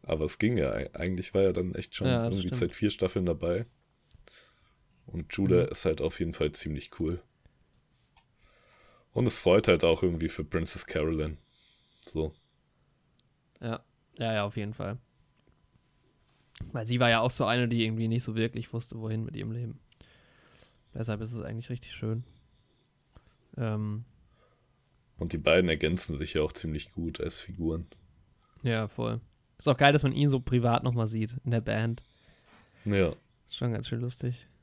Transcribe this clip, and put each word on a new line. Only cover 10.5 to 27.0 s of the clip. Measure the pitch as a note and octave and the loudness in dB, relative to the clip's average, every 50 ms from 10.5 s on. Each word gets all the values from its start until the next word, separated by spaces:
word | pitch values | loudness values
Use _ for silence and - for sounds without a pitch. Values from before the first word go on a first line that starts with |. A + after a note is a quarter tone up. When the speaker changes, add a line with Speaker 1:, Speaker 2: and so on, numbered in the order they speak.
| - E2 E2 - - - - | -2 -4 -2 -2 -6 -8 -8
Speaker 1:
Carolyn. | - - D#2+ D2+ D#2+ D#2+ D#2 D2+ D#2 D#2 - _ _ _ _ _ _ _ _ _ _ _ _ - | -4 -4 -2 0 0 0 -2 -2 -4 -6 -10 _ _ _ _ _ _ _ _ _ _ _ _ -20
So. | - - D#2+ D#2 D#2 - _ _ _ _ _ _ _ _ _ _ _ _ _ _ _ _ - _ _ _ _ _ _ _ _ | -8 -6 -4 -4 -4 -6 _ _ _ _ _ _ _ _ _ _ _ _ _ _ _ _ -20 _ _ _ _ _ _ _ _
Speaker 2:
Ja. | - A#2 A2+ - _ _ _ _ _ _ _ | -8 -8 -8 -8 _ _ _ _ _ _ _
Ja, | - A#2 A2+ A2 | -6 -4 -2 0
ja, | G#2+ G2+ | 0 -2
auf | G#2 G#2+ | -2 -4
jeden | A2+ G#2 G2+ A2 | -6 -6 -6 -6
Fall. | - - F#2+ G#2 B2+ - _ _ _ _ _ _ _ _ _ _ _ _ _ _ _ _ _ _ _ _ _ _ _ _ _ _ _ _ _ _ - - - | -8 -8 -8 -8 -10 -12 _ _ _ _ _ _ _ _ _ _ _ _ _ _ _ _ _ _ _ _ _ _ _ _ _ _ _ _ _ _ -16 -14 -10
Weil | - B2 A2 | -8 -8 -2
sie | A2+ B2 A#2+ | -2 2 4
war | B2 A#2+ | 6 6
ja | A2+ A2+ | 6 4
auch | A2+ B2+ | 4 2
so | - - C3+ | 0 0 0
eine, | G#2 A#2 B2 B2 | 2 2 2 2
die | A#2 A#2 A#2 A2+ | 2 2 2 2
irgendwie | A2 A2 A2+ A2+ | 0 0 0 0
nicht | A2+ A2+ A#2 - | 0 0 0 -2
so | - A2 | -2 -2
wirklich | A2+ A2+ A2+ A#2+ A#2 A2+ - | 0 -2 -2 -2 -6 -10 -6
wusste, | - A2+ A#2 - A#2+ A2+ | -8 -8 -8 -8 -12 -10
wohin | A2 A2 A2 A2+ A2 | -6 -6 -4 -4 -6
mit | - - | -6 -8
ihrem | G#2 G2 - | -8 -8 -6
Leben. | A2 A#2+ A#2+ A2+ - - _ _ _ _ - _ _ _ _ _ _ _ _ _ _ _ - _ _ _ _ _ _ | -6 -6 -8 -8 -10 -14 _ _ _ _ -20 _ _ _ _ _ _ _ _ _ _ _ -20 _ _ _ _ _ _
Deshalb | - A2+ A#2 G#2+ G#2 | -8 -6 -4 -4 -6
ist | A2 A2 A#2+ | -6 -8 -8
es | A2+ E2 | -10 -8
eigentlich | - A2 A2+ A#2+ - | -8 -10 -10 -8 -10
richtig | B2 B2 - - - | -10 -10 -10 -14 -12
schön. | - - A2 A2+ A2+ B2 - - - _ _ _ _ _ _ _ _ _ _ _ _ _ _ _ - _ _ _ _ _ _ - | -8 -4 -4 -4 -4 -6 -10 -18 -20 _ _ _ _ _ _ _ _ _ _ _ _ _ _ _ -20 _ _ _ _ _ _ -8
Ähm. | C3+ A#2+ A2 G#2+ G#2+ G#2+ G#2+ G#2+ A2 A#2+ - _ _ _ _ _ _ _ _ _ _ _ _ _ _ _ _ _ _ _ _ _ | -6 -4 -2 -2 -2 -4 -4 -6 -8 -10 -14 _ _ _ _ _ _ _ _ _ _ _ _ _ _ _ _ _ _ _ _ _
Speaker 1:
Und | - E2+ E2+ - | -8 -6 -4 -4
die | D#2+ | 0
beiden | D2 - D#2+ F#2 F#2 | 4 6 6 8 8
ergänzen | E2+ D#2+ D2+ - D#2 F2 F2+ - - D#2 | 6 2 2 2 2 2 0 -2 -4 -4
sich | C#2 D#2 - - | -4 -4 -2 0
ja | D#2 D2+ | 0 0
auch | D#2 | 0
ziemlich | - - - D#2+ D#2 D2+ - - | -2 -6 -6 -4 -6 -6 -6 -8
gut | _ - | _ -6